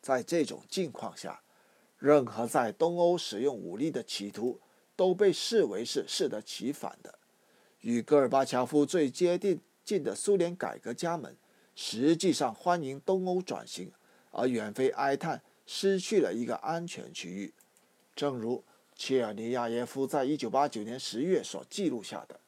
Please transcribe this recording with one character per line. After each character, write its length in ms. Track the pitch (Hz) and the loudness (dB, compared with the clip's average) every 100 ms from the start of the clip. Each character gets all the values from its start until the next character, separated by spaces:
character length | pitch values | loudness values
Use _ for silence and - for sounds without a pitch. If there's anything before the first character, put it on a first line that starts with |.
在 200 | - 131 | 0 -2
这 240 | - 175 139 | 0 0 0
种 160 | - - | -4 -8
境 220 | - 170 | -4 -4
况 260 | - 110 - | -4 -10 -10
下， 240 | 80 - _ _ _ _ _ _ | -12 -12 _ _ _ _ _ _
任 260 | 135 147 | 6 6
何 220 | 123 110 120 | 6 -4 0
在 260 | 143 120 | 2 0
东 280 | - 160 175 | 2 0 4
欧 180 | 175 175 | 4 4
使 220 | - 104 | -2 -2
用 160 | 135 117 | -2 -2
武 220 | 90 95 | -8 -4
力 120 | 156 | -2
的 140 | 135 | -2
企 260 | 110 - 101 | -6 -8 -8
图 300 | 104 120 - _ _ _ - | -4 -4 -4 _ _ _ 0
都 200 | 185 185 | 2 4
被 180 | 202 | 4
视 300 | 170 - 226 | 4 2 2
为 200 | 143 101 | 2 0
是 220 | 120 143 - | -2 -4 -2
适 220 | - 151 | -2 0
得 100 | 107 | -2
其 300 | - - 117 | -8 -6 -6
反 280 | 143 87 - | -6 -10 -12
的。 160 | - - _ _ _ _ _ _ | -20 -20 _ _ _ _ _ _
与 220 | 110 120 | -2 0
戈 140 | - 147 | 6 6
尔 120 | 131 | 6
巴 160 | 135 135 | 4 2
乔 180 | 127 | 0
夫 220 | 123 147 143 | 2 4 4
最 240 | 180 143 | 4 2
接 260 | 127 175 175 | 2 2 2
近， 240 | 202 170 _ _ | 0 0 _ _
近 200 | - 202 | -4 -2
的 100 | 127 | -2
苏 240 | 101 - 196 | -4 2 2
联 180 | 170 175 | 2 0
改 220 | 107 - | -6 -6
革 160 | - | -10
家 240 | 123 170 170 | -4 -4 -4
们 180 | 98 67 _ _ _ | -6 -16 _ _ _
实 420 | - - 110 139 165 | -12 -8 2 4 4
际 160 | 190 | 4
上 220 | 127 131 | 2 0
欢 300 | 110 180 175 | 0 0 0
迎 160 | 139 139 | 0 -6
东 240 | - 190 185 | 0 0 2
欧 140 | 180 | -2
转 240 | 180 101 - | -2 -8 -8
型， 240 | - 185 _ _ _ _ | -12 -12 _ _ _ _
而 160 | - 127 | -2 0
远 240 | 120 104 | 0 -2
非 160 | 104 131 | 0 0
哀 280 | - 139 139 | 2 0 0
叹 240 | 165 143 _ _ - | -2 -6 _ _ -12
失 340 | - 196 190 | -2 0 0
去 200 | 180 208 | 2 2
了 120 | 113 | 2
一 140 | 101 120 | 0 -2
个 100 | 120 | -4
安 280 | 123 170 170 | -4 -6 -6
全 260 | - - | -12 -12
区 180 | 175 - | -12 -10
域。 240 | 98 98 _ _ _ _ _ _ - | -8 -10 _ _ _ _ _ _ -4
正 220 | 143 127 | -2 -2
如 260 | 110 123 - _ _ - | -4 -4 -6 _ _ -14
切 280 | - 131 | 0 0
尔 100 | 113 | 0
尼 180 | 104 113 | -4 -4
亚 160 | 123 117 | -2 -2
耶 140 | 117 | -2
夫 220 | 120 135 135 | -4 -4 -2
在 180 | 147 | 0
一 140 | 131 151 | 0 0
九 120 | 117 | 0
八 180 | 135 143 | 2 0
九 160 | 113 | -2
年 160 | 104 123 | -8 -8
十 220 | - 107 | -8 -4
月 220 | 160 175 | 0 0
所 220 | 98 82 - | 0 -10 -10
记 220 | - 180 | -4 -2
录 140 | 123 | -2
下 200 | 95 101 - | -8 -12 -14
的 120 | - | -20